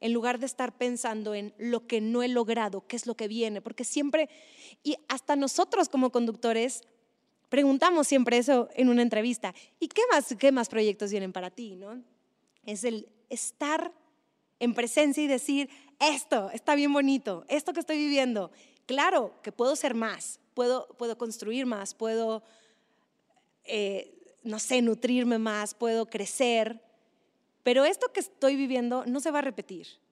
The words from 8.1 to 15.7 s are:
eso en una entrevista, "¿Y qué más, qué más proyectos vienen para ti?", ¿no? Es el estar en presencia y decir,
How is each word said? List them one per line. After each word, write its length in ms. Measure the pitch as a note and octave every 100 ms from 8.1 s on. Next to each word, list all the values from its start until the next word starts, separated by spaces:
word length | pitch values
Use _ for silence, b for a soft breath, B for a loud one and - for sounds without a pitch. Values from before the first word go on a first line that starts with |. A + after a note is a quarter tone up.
| C4+ A#3+ A#3+
eso 320 | B3 B3+ A3+
en 160 | - B3+
una 100 | A#3+
entrevista, 540 | A#3+ G#3+ A#3+ A#3 F#3+ B B _
"¿Y 80 | E4+
qué 140 | - B4
más, 220 | D#4+ - A#3
qué 140 | C4+
más 160 | C4 A3+
proyectos 420 | A3 G#3+ F#3+ G3+
vienen 220 | G3+ F#3+
para 180 | F#3 F3+
ti?", 260 | G#3+ A3+ F#3
¿no? 260 | G3 B3 A#3+ _ _ _ _ _ -
Es 180 | G#3
el 240 | A#3+ A3 - _ -
estar 600 | B3 - - D4 D#4+ F4 - _ _ _ _ _ -
en 140 | A#3+
presencia 480 | A#3+ A#3+ D4+ D4 C#4
y 40 | D4
decir, 420 | B3+ - C#4 C4+